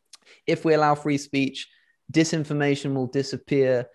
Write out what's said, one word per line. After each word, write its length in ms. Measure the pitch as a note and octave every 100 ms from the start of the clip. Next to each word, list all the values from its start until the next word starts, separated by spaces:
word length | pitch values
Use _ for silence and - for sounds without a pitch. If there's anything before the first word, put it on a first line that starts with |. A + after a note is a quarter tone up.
| _ - _ _ -
if 160 | D#3+
we 80 | D#3+
allow 220 | D3+ D3+
free 220 | D3 D3+ C#3+
speech, 500 | - C#3 C3+ - - _ _ _ -
disinformation 800 | D3+ D#3+ E3 D3 D3 C#3+ C#3 C#3
will 120 | C3+ B2
disappear, 800 | C#3 C3+ B2 - C#3 C3 B2 B2